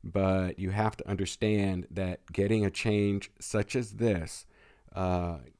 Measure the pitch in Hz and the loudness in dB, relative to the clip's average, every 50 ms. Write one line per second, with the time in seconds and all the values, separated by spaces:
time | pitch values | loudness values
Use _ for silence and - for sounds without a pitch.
0 | - - - 101 95 95 95 95 92 90 - - 98 92 95 104 110 110 - - | -14 -4 0 2 2 4 4 2 2 0 -2 -4 -4 -2 0 0 0 0 0 -4
1 | - - 101 92 98 - - - 110 107 107 104 98 98 92 90 87 - 80 95 | -6 -4 -4 -2 -2 -4 -2 -2 0 2 2 2 2 2 0 -2 -4 -6 -4 -4
2 | 95 90 90 - _ - - - 98 101 113 110 101 98 - - - 117 104 104 | -2 -2 -4 -6 _ -6 -2 0 2 2 4 2 2 2 0 0 0 2 2 4
3 | 101 101 101 98 - - - - - - - 107 104 - - 127 120 104 104 - | 4 2 2 0 -2 -6 -12 -14 -10 -4 -2 -2 0 0 -2 -2 -4 -4 -2 0
4 | 117 117 101 87 80 80 - - - - - - - - - _ _ - - 95 | 2 2 2 2 0 -4 -8 -12 -16 -18 -20 -20 -20 -20 -20 _ _ -10 -6 -2
5 | 92 92 90 90 87 87 85 73 60 62 - _ | 0 0 2 0 0 -2 -4 -6 -10 -16 -16 _